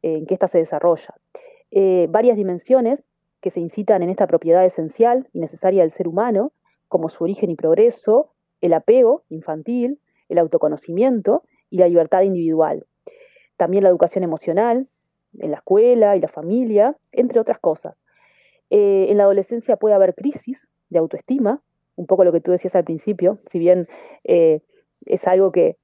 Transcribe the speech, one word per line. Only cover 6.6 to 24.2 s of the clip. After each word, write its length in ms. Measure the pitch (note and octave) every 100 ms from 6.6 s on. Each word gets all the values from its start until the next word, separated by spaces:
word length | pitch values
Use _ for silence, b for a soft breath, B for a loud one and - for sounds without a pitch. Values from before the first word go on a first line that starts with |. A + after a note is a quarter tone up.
| _ _ _
como 220 | - D#3+
su 160 | -
origen 260 | E3 G3+ F#3
y 60 | D#3+
progreso, 760 | D#3+ E3+ A#3 - - A3+ - _ _ _
el 140 | F3
apego 500 | E3 - B3 A#3 D4+ _
infantil, 680 | D#3+ E3 D#3 F#3+ B3 A#3+ C#4+ _ _ _
el 100 | F3
autoconocimiento 1040 | D#3+ E3 D3+ D3 - E3+ C4 A#3+ G3+ D4 _ _ _
y 100 | F3+
la 100 | F3
libertad 340 | E3+ D#3+ F#3
individual. 640 | G3 F3+ E3 D#3+ D#3 D#3 _ _ B B B B B -
También 260 | E3+ F#3+
la 60 | F#3+
educación 320 | F3 F3+ F#3+
emocional, 640 | F3 D#3+ - E3+ A#3 A#3 C4+ _ _ _ _ -
en 120 | D#3
la 60 | D3
escuela 580 | - G3 A#3+ A#3+ G#3 F#3+
y 40 |
la 80 | -
familia, 680 | - D#3+ A#3 A#3+ G3+ A#3 D#4 _
entre 280 | - B3 A#3
otras 180 | A3+ -
cosas. 360 | F3 D#3 - _ _ _ _ _ _ _ _
Eh, 360 | G#3 G3+ G3 F#3
en 80 | G#3
la 60 |
adolescencia 520 | G3+ G3+ F#3+ A#3 B3 G#3
puede 180 | G#3+
haber 200 | G3+ F#3+
crisis 520 | - B3 - - C4+ _ _ _
de 100 | F3
autoestima, 600 | E3 - - C4+ G#3+ C#4+ _ _ _ -
un 100 | E3+
poco 180 | F#3+
lo 80 | F3+
que 80 | E3
tú 120 | F3
decías 220 | F3+ F#3
al 100 | F#3
principio, 540 | E3 D#3+ - G3 F3+ G#3 _
si 80 | F3
bien, 300 | E3+ F3+ E3+ B B B